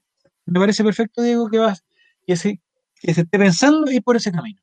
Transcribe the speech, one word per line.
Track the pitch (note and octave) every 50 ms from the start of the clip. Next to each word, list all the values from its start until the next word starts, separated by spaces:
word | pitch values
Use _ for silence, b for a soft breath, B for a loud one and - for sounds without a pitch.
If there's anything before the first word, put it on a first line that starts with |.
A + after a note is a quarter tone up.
| _ _ _ _ _ _ _ _ -
Me | - F3 F3+
parece | G3 G#3 G3+ - G#3
perfecto, | G#3+ G3+ - A3+ G#3+ - - A#3+
Diego, | A#3+ A#3+ A#3 A#3 G#3+
que | A3 A3
vas, | A3+ A3 G3 - _ _ _ _ _ _ _ _ _
que | - F3+
se, | E3+ - G3+ G#3 - _ _ _ _ _ _ _ _
que | - - E3
se | E3+ E3
esté | - - G3
pensando | G3+ G3 E3+ - C4 C#4+ D4+ D#4 D4+ C4
ir | C4 B3 -
por | B3 A#3+
ese | A3+ - G#3+ F3
camino. | E3 - A3 G#3 _